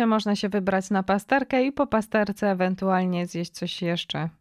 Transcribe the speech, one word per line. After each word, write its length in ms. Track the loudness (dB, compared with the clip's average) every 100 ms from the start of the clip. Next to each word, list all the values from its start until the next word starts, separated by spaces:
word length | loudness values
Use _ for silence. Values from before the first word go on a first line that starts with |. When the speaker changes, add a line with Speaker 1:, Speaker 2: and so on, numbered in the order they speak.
Speaker 1:
organizmowi. 80 | 2
Speaker 2:
można 260 | 2 2 0
się 120 | 0
wybrać 420 | -2 0 0 0
na 120 | 0
pasterkę 600 | 2 0 2 0 2 0
i 80 | 0
po 140 | 0 0
pasterce 640 | 0 0 0 0 0 0
ewentualnie 760 | 2 0 0 0 2 2 -2 -4
zjeść 240 | -6 -8
coś 320 | -6 -8 -4
jeszcze. 460 | -2 -2 -4 -6 -6 -8